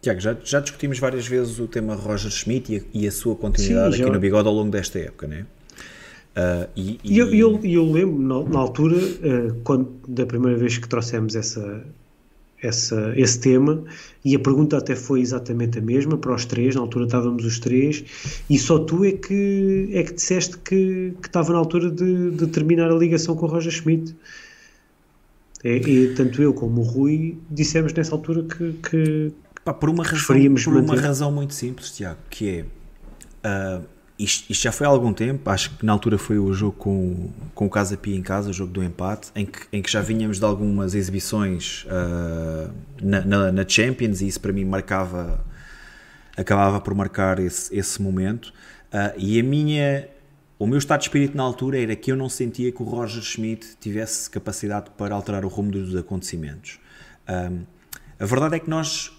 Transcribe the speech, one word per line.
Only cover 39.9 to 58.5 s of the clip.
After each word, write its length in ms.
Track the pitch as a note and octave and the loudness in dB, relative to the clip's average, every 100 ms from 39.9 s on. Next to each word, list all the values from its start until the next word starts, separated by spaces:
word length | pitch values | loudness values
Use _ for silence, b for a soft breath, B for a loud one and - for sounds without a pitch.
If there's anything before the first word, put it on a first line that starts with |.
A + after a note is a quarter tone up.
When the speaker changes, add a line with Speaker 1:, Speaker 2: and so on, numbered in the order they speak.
Speaker 1:
já 120 | A2 | -2
vínhamos 360 | G2+ A2+ A2 F#2+ | 0 -2 -2 0
de 60 | |
algumas 500 | G#2+ G2+ G#2 G2+ F#2+ | 0 0 0 0 0
exibições, 920 | G2+ F#2 F#2+ - G#2+ G2 F2+ - - - | 0 -2 -4 -2 -2 0 -2 -6 -10 -6
ah, 840 | F#2 F2 E2+ E2+ E2 E2 D#2+ D#2+ - - - | -4 -2 -2 -4 -4 -4 -6 -8 -12 -16 -6
na, 220 | G2 G2 | 0 0
na, 260 | F#2+ G2+ G2 | 2 2 4
na 140 | F#2 F#2+ | 2 2
Champions, 540 | - A#2 B2+ A#2+ F#2+ | 2 2 0 -2 0
e 80 | G2 | -4
isso 100 | F#2 | -4
para 100 | G#2 | -4
mim 140 | G2 F#2+ | -2 -2
marcava, 760 | F#2+ F#2+ F#2+ F#2 F2+ F2 F2 - B B B B B B B B - | -2 -2 -2 -2 -4 -4 -4 -4 B B B B B B B B -8
acabava 420 | F#2 G2+ G2 G2 | 0 4 4 2
por 160 | G2+ | -2
marcar 440 | G2 F#2+ - F#2+ F#2+ | -2 -2 0 0 2
esse, 360 | F2+ - - | -2 -4 -6
esse 280 | G2+ F#2+ - | -4 -4 -4
momento. 500 | G2 F#2 F#2+ A#2 - B B B B | -2 0 -2 -4 -8 B B B B
Ah, 220 | G#2 G2+ - | -4 -4 -2
e 240 | F#2+ A2+ | 0 2
a 20 | |
minha, 680 | B2 C#3+ D3+ D3+ C#3+ C#3 C#3 - _ _ _ _ | 2 2 2 2 0 0 -6 -20 _ _ _ _
o 80 | G#2+ | 0
meu 100 | C#3+ | 0
estado 240 | C#3 D3+ | 2 0
de 60 | - | 2
espírito 280 | D3 C#3 C#3+ | 0 0 0
na 40 | |
altura 380 | B2+ A#2+ C3 C3+ | -4 -2 -2 -2
era 160 | A#2 G#2+ | -2 -4
que 160 | - | -2
eu 40 | C3 | -2
não 120 | C3 | -2
sentia 420 | - A#2+ A#2 B2 | -4 -6 -2 -4
que 120 | B2 | -4
o 20 | |
Roger 380 | A2+ A#2+ A2+ A2+ | -6 -6 -6 -8
Schmidt 560 | A2 - A2 A2+ - - | -10 -6 -6 -6 -12 -12
tivesse 480 | A2 G#2 A2 - - | -8 -6 -6 -6 -6
capacidade 640 | - - G2+ G#2 G#2 G2 | -8 -8 -8 -4 -6 -8
para 240 | - G2+ | -8 -6
alterar 280 | G2+ G2 G2+ | -4 -4 -4
o 60 | F#2+ | -4
rumo 240 | G2 G2+ | -2 -2
dos 240 | G2 F#2 F#2 | -2 -4 -4
acontecimentos. 800 | E2+ F#2+ - E2+ D2+ D2 - - b b b b - | -4 -8 -6 -8 -8 -12 -16 -20 b b b b -8
Ahm, 360 | F#2 F2+ F2+ F2 _ B B B B | -6 -4 -6 -10 _ B B B B
a 60 | G2 | 0
verdade 300 | B2+ D3+ | 0 2